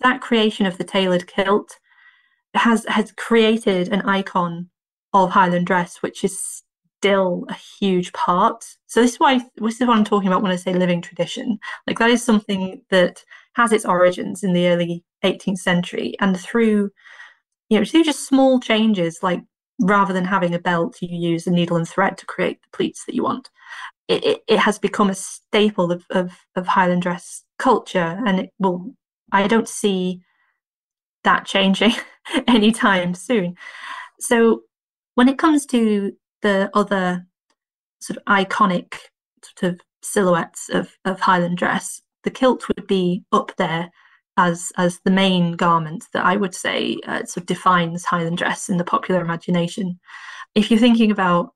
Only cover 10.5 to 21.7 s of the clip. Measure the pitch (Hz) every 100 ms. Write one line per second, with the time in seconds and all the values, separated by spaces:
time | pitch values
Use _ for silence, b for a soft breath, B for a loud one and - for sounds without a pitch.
10.5 | 180 185 180 180 175 - - 170 - -
11.5 | 208 B B B 180 226 240 240 214 -
12.5 | 190 185 185 - 190 180 - - B B
13.5 | - 233 214 214 180 180 185 208 196 190
14.5 | 175 175 175 170 170 - _ 190 180 -
15.5 | 190 - 180 175 - - - 196 180 -
16.5 | 233 220 208 202 - B B B B B
17.5 | _ - 208 214 320 320 285 - 269 269
18.5 | 254 - 220 220 196 165 - 190 175 -
19.5 | _ _ - 190 202 185 185 185 196 175
20.5 | 175 180 170 170 - 175 175 170 165 180
21.5 | 175 170